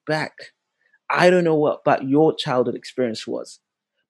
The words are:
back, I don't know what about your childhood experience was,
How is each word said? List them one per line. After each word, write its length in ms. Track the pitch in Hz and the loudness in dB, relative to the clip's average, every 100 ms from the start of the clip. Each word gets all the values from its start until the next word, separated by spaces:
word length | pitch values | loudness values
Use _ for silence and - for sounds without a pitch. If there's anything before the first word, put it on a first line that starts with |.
| - | -6
back, 260 | 156 139 - - _ _ _ _ _ - | -4 -6 -12 -20 _ _ _ _ _ -4
I 180 | - 180 | 2 4
don't 160 | 180 | 4
know 100 | 165 | 2
what 260 | 156 147 - | 2 0 0
about 240 | 147 - 135 | 0 0 2
your 260 | 143 156 | 2 2
childhood 400 | 151 - 127 120 | 0 -2 -2 -2
experience 520 | - - - 123 110 - | -4 -10 -6 -4 -6 -8
was, 340 | - - - _ _ _ _ | -10 -10 -20 _ _ _ _